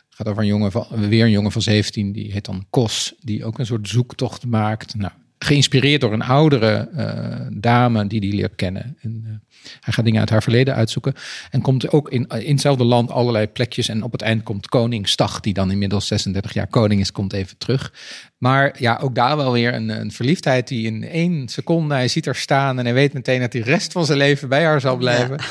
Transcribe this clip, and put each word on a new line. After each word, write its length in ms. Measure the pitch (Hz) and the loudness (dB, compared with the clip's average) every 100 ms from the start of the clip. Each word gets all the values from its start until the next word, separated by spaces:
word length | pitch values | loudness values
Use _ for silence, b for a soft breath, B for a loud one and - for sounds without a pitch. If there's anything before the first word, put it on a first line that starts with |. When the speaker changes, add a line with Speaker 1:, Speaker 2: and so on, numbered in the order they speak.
| _ | _
Speaker 1:
Het 80 | _ | _
gaat 120 | 110 | -6
over 140 | 101 | -2
een 60 | 104 | 0
jongen 240 | 104 104 | 2 0
van, 160 | 110 - | -2 -6
weer 360 | 113 104 113 117 | -4 2 4 4
een 60 | |
jongen 200 | 104 104 | 4 2
van 100 | 113 | -2
zeventien, 500 | 107 107 104 - 101 | 2 2 0 -4 -4
die 200 | 101 104 | -6 -6
heet 140 | 101 - | -8 -8
dan 200 | 95 95 | -10 -2
Kos, 440 | 143 110 - - - | 0 0 -2 -8 -8
die 260 | - 104 113 | -8 -6 -6
ook 140 | 113 | -6
een 60 | 117 | -4
soort 240 | 113 101 | -4 -2
zoektocht 560 | 110 123 - 127 - 120 | -2 -2 -4 -6 -6 -2
maakt. 500 | 113 107 110 - 107 | 0 0 -4 -8 -6
Nou, 160 | 95 - _ _ | -6 -8 _ _
geïnspireerd 580 | - 143 139 135 139 147 | 0 2 4 4 4 4
door 120 | 120 | 2
een 80 | 110 | 0
oudere, 680 | 123 135 156 135 110 107 - 160 | 2 4 6 6 4 2 -2 -6
eh, 520 | 107 110 113 - - | -6 -6 -8 -8 -8
dame 560 | - 117 120 123 113 101 | -2 4 4 4 2 0
die 120 | 110 | -2
die 140 | 98 | -2
leert 220 | 101 98 - | -2 -4 -4
kennen. 420 | 92 95 123 - | -4 -4 -10 -10
En, 200 | 113 113 110 | -10 -8 -10
eh, 60 | 107 _ B B B | -12 _ B B B
hij 120 | - | -4
gaat 120 | - 113 | 0 2
dingen 140 | 110 | 2
uit 100 | 107 | 4
haar 140 | 110 | 2
verleden 320 | - 117 135 123 | 4 2 4 2
uitzoeken. 380 | 113 - 135 - B B B | 0 -2 -4 -6 B B B
En 120 | 131 | -2
komt 300 | 135 131 - | 2 0 2
ook 180 | 156 143 | 2 2
in, 180 | 131 - | -4 -4
in 240 | 117 107 | -6 0
hetzelfde 320 | 139 147 135 | 2 2 4
land 280 | 120 120 117 | 4 4 2
allerlei 360 | 127 120 113 107 | 0 0 0 -2
plekjes. 400 | - 120 - 120 | -2 -4 -2 -4
En 140 | 110 | -4
op 80 | 117 | -6
het 100 | - | -4
eind 220 | 110 113 | 0 0
komt 240 | 113 101 - | -2 -8 0
koning 400 | 131 117 117 95 | 0 0 -2 -4
Stag, 320 | - 113 - | 0 0 0
die 140 | 113 | -4
dan 180 | 95 95 | 0 0
inmiddels 360 | 98 101 101 - | 0 0 -2 -2
zesendertig 460 | 104 98 95 - | -2 -2 -4 -4
jaar 140 | 104 98 | -6 0
koning 340 | 123 107 104 | 2 4 2
is, 100 | 95 | 0
komt 220 | - 98 | -4 -6
even 240 | 101 95 - | -4 -8 -8
terug. 360 | - 135 - B B B B _ | -4 -2 -4 B B B B _
Maar 380 | 123 135 139 - | 0 2 2 0
ja, 180 | 117 117 | -2 0
ook 140 | 135 120 | -2 0
daar 220 | 123 151 | 0 2
wel 140 | 135 | 0
weer 220 | 120 120 | 2 0
een, 160 | 123 110 | -2 -4
een 220 | 110 107 | -6 -8
verliefdheid 560 | - 123 185 160 127 123 | -4 -2 0 2 0 0
die 180 | 123 110 | -4 -4
in 180 | 110 | -6
één 440 | 113 165 170 165 123 | -6 -2 -2 -2 -6
seconde, 460 | - - 170 151 | -8 -2 -2 0
hij 140 | 139 127 | 0 0
ziet 180 | - 147 | -2 -4
haar 100 | 131 | -6
staan 440 | - 139 139 127 | 0 2 2 0
en 60 | 120 | 0
hij 80 | |
weet 200 | 123 143 | 2 2
meteen 260 | 139 117 127 | 0 -2 0
dat 140 | 123 | 0
hij 80 | 123 | -2
de 60 | 113 | 0
rest 220 | 170 - | 0 0
van 140 | 185 147 | -2 0
zijn 120 | 143 | 4
leven 320 | 143 139 135 | 4 2 2
bij 140 | 139 165 | 2 4
haar 160 | 151 | 2
zal 100 | 131 | 0
Speaker 2:
Ja. 40 | 127 | 0
Speaker 1:
blijven. 420 | 123 120 127 139 - | 2 2 0 -4 -8